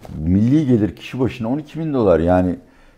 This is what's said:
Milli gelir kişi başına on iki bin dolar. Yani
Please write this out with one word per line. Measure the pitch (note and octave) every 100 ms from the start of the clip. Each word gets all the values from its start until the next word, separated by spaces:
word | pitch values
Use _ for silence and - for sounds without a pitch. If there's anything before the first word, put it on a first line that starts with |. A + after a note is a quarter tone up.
| - D2+
Milli | D#2+ F#2+ A2+ D3+ C3+
gelir | A#2+ G2+ -
kişi | - B2+
başına | B2+ - A2+
on | C#3+
iki | D3+ D3+
bin | D#3+
dolar. | C3+ G2+ E2
Yani | E2+ F2+ F2+ - - _ _